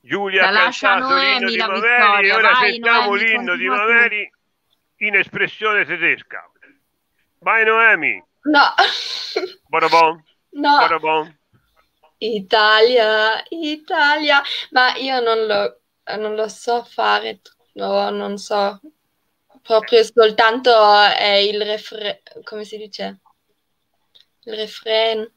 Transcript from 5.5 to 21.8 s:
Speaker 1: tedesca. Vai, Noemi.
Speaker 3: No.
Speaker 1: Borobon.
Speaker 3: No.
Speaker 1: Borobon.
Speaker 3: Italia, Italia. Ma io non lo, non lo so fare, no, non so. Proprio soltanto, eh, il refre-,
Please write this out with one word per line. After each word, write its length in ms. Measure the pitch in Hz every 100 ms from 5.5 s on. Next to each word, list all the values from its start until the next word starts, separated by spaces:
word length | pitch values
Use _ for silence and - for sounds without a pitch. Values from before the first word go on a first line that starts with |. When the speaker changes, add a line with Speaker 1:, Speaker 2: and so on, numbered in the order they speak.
| - 214 208 143
Speaker 1:
tedesca. 680 | 170 165 120 - 98 85 _ _ _ _ _ _ _ _ _
Vai, 260 | 175 220 220
Noemi. 580 | 220 226 196 139 98 _ _
Speaker 3:
No. 300 | 285 294 240 - 392 - - - - - 359 - _
Speaker 1:
Borobon. 560 | 160 160 165 160 165 _ _ _
Speaker 3:
No. 260 | 285 294 285
Speaker 1:
Borobon. 580 | 240 165 156 156 160 _ _ _ _ _ _ _ _ _
Speaker 3:
Italia, 1200 | 214 214 185 220 214 214 226 247 220 220 220 220 -
Italia. 920 | 330 302 302 - 339 294 302 294 285 277 - -
Ma 240 | 262 254 -
io 240 | 269 262
non 240 | 226 226 220
lo, 340 | 208 202 - _ _ - 208
non 180 | 214 214
lo 120 | 214
so 340 | - - 240
fare, 560 | 233 - 214 208 226 208 _ _ _
no, 360 | - 196 202 202
non 280 | 202 202 202
so. 440 | - 208 202 202 302 _ _ _ _ _ _ _
Proprio 420 | - 220 220 233
soltanto, 680 | 220 - 220 208 226 240 254 226 208 208 202 -
eh, 280 | 208 202 202
il 140 | 208
refre-, 580 | 208 214